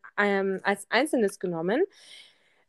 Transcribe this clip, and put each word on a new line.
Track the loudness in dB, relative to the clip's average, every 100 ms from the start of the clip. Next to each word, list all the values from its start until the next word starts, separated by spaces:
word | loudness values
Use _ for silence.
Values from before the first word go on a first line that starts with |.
| -8 -2
ähm, | 0 2 0 -2
als | -2 -2 0
Einzelnes | 0 2 2 0 0
genommen. | -6 -2 0 0 -2 -6 -20 -20 -20 _ _ _